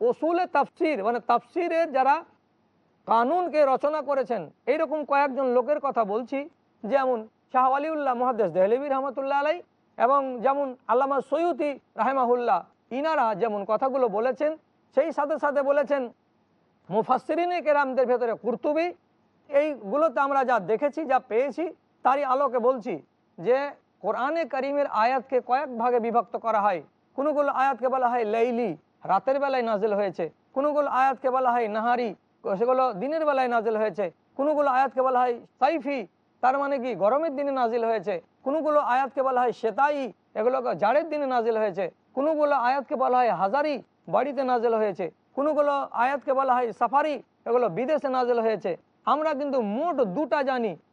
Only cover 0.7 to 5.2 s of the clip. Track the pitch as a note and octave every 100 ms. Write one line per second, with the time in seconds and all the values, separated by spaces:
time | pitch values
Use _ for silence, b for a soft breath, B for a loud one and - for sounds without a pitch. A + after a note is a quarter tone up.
0.7 | - E4 C4+ G3 A#3+ - A#3+ - E4 F4
1.7 | E4 E4 C4+ C4 D4+ E4+ _ _ _ _
2.7 | _ _ _ - A3 A#3+ F4 F4 D4 C#4+
3.7 | C4 D4 D#4 C4+ C4+ B3 A3+ D#3+ - -
4.7 | D4 D#4+ D#4 D4 C#4